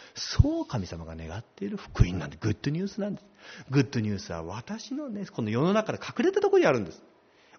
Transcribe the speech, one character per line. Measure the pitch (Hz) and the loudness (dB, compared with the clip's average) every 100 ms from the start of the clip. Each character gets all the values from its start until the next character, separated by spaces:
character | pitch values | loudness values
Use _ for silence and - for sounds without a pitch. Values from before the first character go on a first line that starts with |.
| - - | -16 -10
そ | - - 285 330 | 2 4 6 4
う | 311 | -4
神 | 110 90 | -4 -4
様 | 85 80 | -8 -10
が | 80 | -10
願 | 80 90 | -10 -10
っ | |
て | - - 202 | -12 -8 -8
い | |
る | 208 | -8
福 | - - | -2 2
音 | 90 92 | 2 2
な | 73 | -6
ん | |
で、 | 76 | -4
グ | 110 | -2
ッ | 101 | -2
ド | 143 | -2
ニ | 156 | -2
ュ | 196 | -4
ー | |
ス | - | -4
な | 208 | -6
ん | |
で | 185 | -6
す。 | - - - - - | -12 -20 -20 -18 0
グ | 135 | 2
ッ | 131 | 2
ド | 120 | 2
ニ | 107 | 0
ュ | 98 | -2
ー | |
ス | - | -4
は | 85 | -6
私 | 82 101 - 220 - 262 | -6 -8 -8 -10 -8 -8
の | 294 | -8
ね、 | 202 196 | -8 -8
こ | - | -4
の | 107 | 0
世 | 117 | 2
の | 165 | 4
中 | 214 214 | 2 0
で | 117 | -4
隠 | - - 302 | -6 0 2
れ | |
た | 392 | 4
と | 392 | 4
こ | 381 | 6
ろ | |
に | 240 | 6
あ | |
る | 127 | 4
ん | |
で | 87 | 0
す。 | - - _ _ _ _ | -8 -20 _ _ _ _